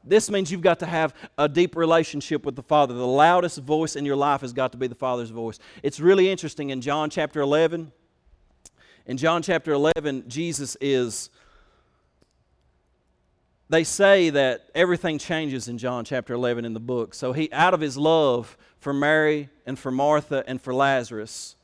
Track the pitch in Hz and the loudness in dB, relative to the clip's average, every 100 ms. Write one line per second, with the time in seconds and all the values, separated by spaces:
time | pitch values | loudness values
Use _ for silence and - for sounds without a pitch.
0 | - 208 220 202 180 180 180 165 170 170 | 4 2 2 -4 -4 0 0 0 -2 -2
1 | 156 - - - 147 147 175 165 165 165 | -2 -4 -16 -2 0 2 0 0 2 2
2 | 156 147 - 151 143 127 - 151 139 123 | 2 -6 -6 -6 -6 -10 0 2 2 0
3 | 127 135 156 180 180 151 131 156 160 139 | 0 4 6 6 0 -6 -4 -2 -2 -4
4 | 143 139 143 139 131 123 127 123 131 117 | -4 0 0 0 -4 -4 -4 -4 -8 -4
5 | 131 123 117 113 113 110 - - 143 143 | -4 -4 -6 -8 -10 -10 -20 -8 -6 2
6 | 165 196 185 185 156 - 143 135 127 147 | 4 6 4 0 -8 -8 -8 -6 -4 -2
7 | 151 160 151 156 139 147 160 165 160 _ | -2 -4 -4 -2 2 4 2 0 -10 _
8 | _ _ _ _ _ _ - _ _ _ | _ _ _ _ _ _ -20 _ _ _
9 | - 127 160 170 165 165 - 143 151 165 | -10 -2 0 0 0 -2 0 2 2 2
10 | 147 135 120 123 170 135 135 - 139 131 | -2 -6 -8 -6 -6 -6 -8 -6 0 0
11 | 120 107 - _ _ _ _ _ _ _ | 0 -6 -12 _ _ _ _ _ _ _
12 | _ _ _ _ _ _ _ _ _ _ | _ _ _ _ _ _ _ _ _ _
13 | _ _ _ _ _ _ _ 160 160 - | _ _ _ _ _ _ _ 0 0 2
14 | 196 196 170 143 131 117 _ - 180 180 | 6 6 6 4 2 0 _ 0 2 2
15 | 175 151 - 160 156 131 117 120 123 123 | -2 -4 -4 -4 -4 -6 -8 -6 -6 -6
16 | 113 131 120 120 127 120 117 110 117 123 | -4 -6 -4 -2 -2 -2 -4 -8 -4 -4
17 | 113 - 127 131 156 131 175 180 151 131 | -4 -6 -6 -2 -4 2 2 2 -2 0
18 | 151 165 143 120 110 - _ _ 147 139 | 2 4 4 2 -4 -18 _ _ -6 -2
19 | 147 156 151 151 139 _ - 135 135 127 | 2 4 4 0 -4 _ -12 -8 -4 0
20 | 143 151 147 139 123 127 131 127 139 135 | 2 2 0 -6 -4 -8 -4 0 2 2
21 | 120 110 110 - - _ | -2 -10 -10 -14 -16 _